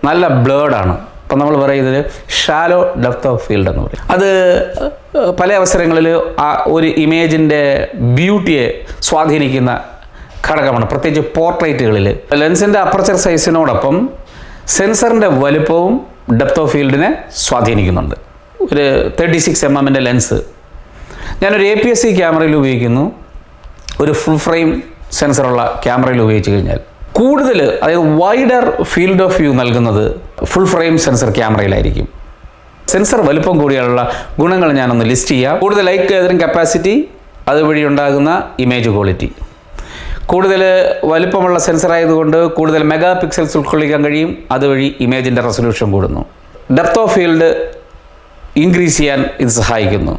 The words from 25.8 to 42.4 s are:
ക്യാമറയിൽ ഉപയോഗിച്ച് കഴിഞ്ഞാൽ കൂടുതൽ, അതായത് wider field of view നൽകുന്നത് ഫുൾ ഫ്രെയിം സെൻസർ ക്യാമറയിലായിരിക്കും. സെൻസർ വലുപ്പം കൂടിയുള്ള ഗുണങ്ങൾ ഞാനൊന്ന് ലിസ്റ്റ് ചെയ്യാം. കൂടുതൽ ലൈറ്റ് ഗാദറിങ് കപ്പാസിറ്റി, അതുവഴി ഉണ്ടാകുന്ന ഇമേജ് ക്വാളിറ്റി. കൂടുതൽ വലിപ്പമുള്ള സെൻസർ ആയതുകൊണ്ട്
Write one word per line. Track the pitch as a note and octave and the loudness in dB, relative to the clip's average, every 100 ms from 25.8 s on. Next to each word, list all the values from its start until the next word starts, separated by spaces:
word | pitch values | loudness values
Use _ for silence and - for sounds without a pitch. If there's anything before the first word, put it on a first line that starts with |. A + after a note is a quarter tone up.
ക്യാമറയിൽ | - B2 B2+ B2 | -2 0 0 2
ഉപയോഗിച്ച് | A2 G#2+ G2+ | 2 2 0
കഴിഞ്ഞാൽ | G2+ E2+ - - - - - | 0 0 -4 -8 -18 -6 0
കൂടുതൽ, | B3 C#4+ C4+ G#3 C3+ - | 2 2 2 2 0 0
അതായത് | D3+ E3+ D#3+ D3+ | 0 2 2 2
wider | F3+ A#3+ C4 B3 A#3 - - | 2 2 2 2 0 -2 -2
field | - F#3 F#3+ F#3 | 0 2 2 2
of | F#3 | 2
view | D3+ B2+ | 2 2
നൽകുന്നത് | A#2+ A#2+ A#2 G#2 G#2+ - - - - | 2 2 2 2 0 -4 -12 -10 -4
ഫുൾ | F#3 F#3+ | 0 2
ഫ്രെയിം | F3+ E3 D#3+ | 2 2 2
സെൻസർ | E3 C3 C3 G#2 | 2 0 0 0
ക്യാമറയിലായിരിക്കും. | A2 G#2+ G2+ G2 - - - - - - - - - - - | 0 0 0 0 0 -2 -6 -10 -20 -20 -20 -20 -20 -14 -4
സെൻസർ | F#3+ G#3 A#3+ F3+ | -2 0 2 2
വലുപ്പം | D3+ F#3 E3+ | 0 0 2
കൂടിയുള്ള | D3 C3+ B2 B2 B2 - - - | 2 2 0 0 -2 -6 -10 -2
ഗുണങ്ങൾ | E3 F#3 E3+ C#3 | 0 2 2 2
ഞാനൊന്ന് | B2+ A#2+ A2+ | 2 2 2
ലിസ്റ്റ് | B2 - | 0 0
ചെയ്യാം. | C3+ B2+ D#3+ | 0 0 0
കൂടുതൽ | G3 G3+ F#3 | 0 2 2
ലൈറ്റ് | F#3+ F#3+ | 0 2
ഗാദറിങ് | G3 F3+ F3+ | 2 2 2
കപ്പാസിറ്റി, | E3 F3 D#3+ E3 F3 A3+ - - - - - | 2 0 0 0 0 0 -2 -10 -20 -10 -2
അതുവഴി | D3 D3+ D3+ D3 | 0 2 2 0
ഉണ്ടാകുന്ന | C#3+ C#3+ C#3+ D3 F3+ - - | 0 2 2 2 0 -4 -4
ഇമേജ് | B2 B2 A#2 G#2 | 0 0 0 0
ക്വാളിറ്റി. | G2+ F2+ - - - - - - - - - - - | 0 -2 -6 -8 -16 -16 -20 -16 -16 -14 -10 -8 -2
കൂടുതൽ | F3+ F#3+ F#3+ F#3+ F#3 - - - | 0 2 2 2 2 2 0 0
വലിപ്പമുള്ള | D#3+ F3+ G3 F#3 F3 - | 0 0 0 0 0 0
സെൻസർ | E3 F#3 E3+ | 0 0 2
ആയതുകൊണ്ട് | E3 D#3+ D#3 D#3+ | 2 2 2 2